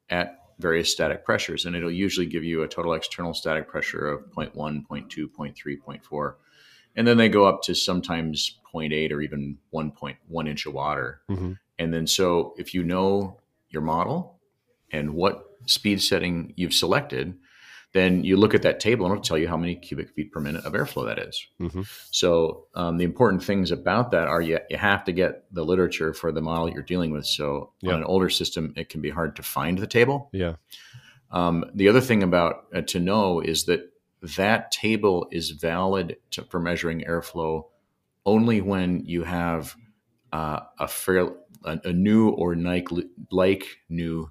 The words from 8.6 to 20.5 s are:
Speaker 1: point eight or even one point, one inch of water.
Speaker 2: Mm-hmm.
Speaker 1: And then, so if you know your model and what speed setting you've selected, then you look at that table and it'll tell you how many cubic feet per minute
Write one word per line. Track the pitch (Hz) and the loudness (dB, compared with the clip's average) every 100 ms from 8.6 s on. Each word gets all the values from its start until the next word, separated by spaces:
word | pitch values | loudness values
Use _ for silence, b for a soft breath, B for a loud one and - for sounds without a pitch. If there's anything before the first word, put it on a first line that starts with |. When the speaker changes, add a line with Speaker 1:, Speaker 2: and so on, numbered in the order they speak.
| _ | _
Speaker 1:
point | 82 78 | -8 -2
eight | 76 78 | -2 -2
or | 73 | -2
even | 73 73 71 71 _ | -4 -6 -8 -10 _
one | 80 78 | -6 -6
point, | - 71 67 - | -8 -12 -12 -10
one | 82 76 | -6 -4
inch | 73 78 | -6 -8
of | |
water. | 69 73 71 62 - - | -6 -4 -4 -6 -10 -8
Speaker 2:
Mm-hmm. | 95 90 95 _ - | -6 -6 -8 _ -6
Speaker 1:
And | 82 | -2
then, | 82 80 | -2 -2
so | - 92 87 - - | 2 2 2 0 -8
if | 87 | -6
you | 92 | -4
know | 85 92 95 98 98 - _ _ _ | -2 0 2 0 -2 -10 _ _ _
your | 78 | -6
model | 80 82 101 165 175 _ _ _ _ _ _ | -2 0 0 -4 -6 _ _ _ _ _ _
and | 78 76 | -6 -4
what | 76 95 - - _ - | 0 -2 -2 -12 _ -2
speed | - 104 98 | 0 2 0
setting | - 92 87 85 80 - | 2 0 0 -2 -4 -4
you've | 85 | 0
selected, | - 87 120 139 65 80 92 B B B B B | 2 2 0 0 -6 -6 -10 B B B B B
then | 95 92 90 | 4 4 4
you | 90 95 | 4 6
look | 104 | 6
at | 107 | 6
that | 82 - | 4 2
table | 107 120 90 | 2 2 2
and | |
it'll | 101 | 0
tell | - 80 | 0 0
you | 85 | 0
how | 82 | -2
many | 87 87 | -2 -6
cubic | - 67 - | -10 -10 -8
feet | - 78 | -8 -8
per | 80 | -8
minute | 73 | -6